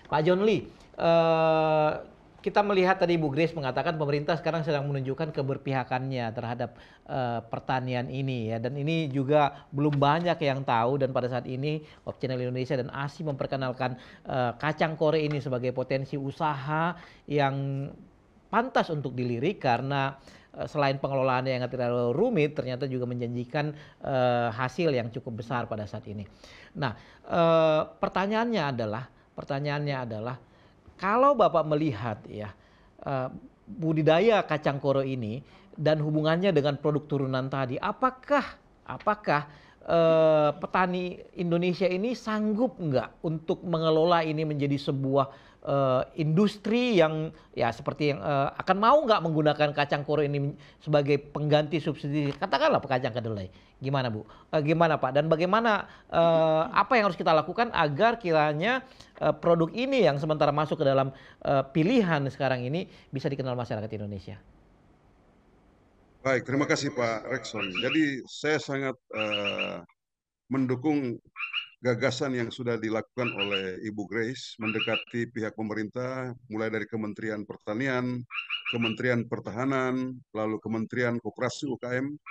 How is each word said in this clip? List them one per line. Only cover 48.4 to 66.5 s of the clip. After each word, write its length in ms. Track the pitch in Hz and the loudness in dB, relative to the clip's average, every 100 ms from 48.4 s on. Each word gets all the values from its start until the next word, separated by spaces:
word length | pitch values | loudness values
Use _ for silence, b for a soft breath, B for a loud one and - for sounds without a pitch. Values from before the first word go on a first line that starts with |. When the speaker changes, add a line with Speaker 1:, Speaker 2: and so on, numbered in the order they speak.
| 139 - | 0 -2
Speaker 1:
akan 200 | - 190 | 0 4
mau 160 | 220 294 | 6 6
nggak 160 | 285 208 | 6 2
menggunakan 480 | 165 156 151 147 151 143 | 2 2 4 4 2 0
kacang 260 | 143 147 143 | 0 0 0
koro 180 | 151 | 0
ini 300 | 143 143 139 - B B | 2 0 -2 -6 B B
sebagai 400 | - 151 143 143 | 0 2 4 0
pengganti 600 | 143 151 147 151 151 160 | 0 -4 2 2 2 -2
subsidi, 500 | 143 135 143 147 143 139 | -2 -4 -4 -2 -2 -2
katakanlah 440 | 190 330 285 151 | -2 2 2 2
kacang 280 | 135 127 127 | 2 -2 0
kedelai. 360 | 117 113 107 92 b b b | -4 -4 -6 -8 b b b
Gimana, 320 | 131 139 127 | -4 -2 -2
Bu? 160 | 107 - B B | -4 -10 B B
Eh, 80 | 160 | -2
gimana, 400 | 147 165 170 143 | 2 4 4 2
Pak? 160 | 127 135 | 2 2
Dan 160 | 156 | 2
bagaimana, 560 | 160 180 208 233 202 - B B | 2 2 2 2 0 -2 B B
eh, 500 | - 170 165 160 156 160 | 2 4 4 4 2 2
apa 320 | - 208 247 | 2 4 4
yang 80 | 202 | 4
harus 80 | 170 | 2
kita 160 | 175 | 2
lakukan 400 | 156 151 180 233 | 2 2 0 0
agar 480 | - 156 143 220 233 | 2 0 4 2 2
kiranya, 640 | 180 156 151 151 190 262 - B B B | 2 2 4 2 0 -2 -6 B B B
eh, 160 | 151 | 0
produk 400 | 151 170 170 160 | 2 4 4 4
ini 320 | 180 262 269 | 0 0 4
yang 160 | 175 139 | 4 4
sementara 320 | 156 156 147 | 0 2 2
masuk 280 | 143 151 156 | 2 0 0
ke 40 | |
dalam, 280 | 139 135 135 - B B | 2 4 2 -4 B B
eh, 200 | - 139 135 | 0 0 2
pilihan 560 | 165 160 254 185 156 139 | 2 4 4 4 2 -2
sekarang 360 | - 139 127 | -2 -2 -2
ini 240 | 123 160 - B B | -2 -4 -6 B B
bisa 200 | 135 147 | -6 -4
dikenal 280 | 135 131 123 | -4 -6 -4
masyarakat 320 | 117 113 107 107 | -4 -6 -6 -8
Indonesia? 400 | 104 101 95 101 - - _ _ _ _ _ _ _ _ _ _ _ _ _ _ _ _ | -8 -10 -12 -18 -20 -20 _ _ _ _ _ _ _ _ _ _ _ _ _ _ _ _
Speaker 2:
Baik, 240 | 131 131 | 0 0
terima 240 | - | 2